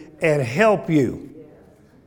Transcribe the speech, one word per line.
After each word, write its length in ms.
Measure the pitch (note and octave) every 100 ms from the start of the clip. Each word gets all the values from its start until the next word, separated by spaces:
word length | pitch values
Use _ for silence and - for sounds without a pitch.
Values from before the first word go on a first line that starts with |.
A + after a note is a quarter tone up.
| - -
and 180 | E3 D3
help 480 | A#2+ C3+ A3 G#3 G3+
you. 400 | D#3 A2+ - - - - - - _ _ _